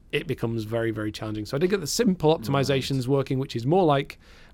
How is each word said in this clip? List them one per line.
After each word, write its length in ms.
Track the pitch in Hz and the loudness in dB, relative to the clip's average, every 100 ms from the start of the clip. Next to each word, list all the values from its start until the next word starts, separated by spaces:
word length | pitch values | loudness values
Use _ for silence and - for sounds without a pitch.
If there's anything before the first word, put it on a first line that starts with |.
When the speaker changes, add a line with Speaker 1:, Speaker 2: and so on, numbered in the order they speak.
| - | -8
Speaker 1:
it 140 | 147 143 | -6 -4
becomes 360 | 123 117 117 | -4 -2 -4
very, 280 | 107 113 113 | -4 -2 -2
very 200 | 110 107 | -2 -6
challenging. 340 | - 110 107 104 | -6 -8 -8 -6
So 120 | 139 | -2
I 20 | |
did 100 | 180 | 0
get 100 | 202 | 0
the 60 | 147 | -2
simple 440 | - 240 180 156 | 0 2 4 4
Speaker 2:
Right. 100 | 165 | 2
Speaker 1:
optimizations 680 | 110 139 131 139 - 135 123 | 2 0 2 0 0 -2 0
working, 300 | 139 131 131 | 0 0 -2
which 160 | 135 120 | -4 -4
is 100 | 120 | 2
more 180 | 185 | 4
like, 340 | 165 143 151 - - - - | 4 4 0 -10 -20 -20 -16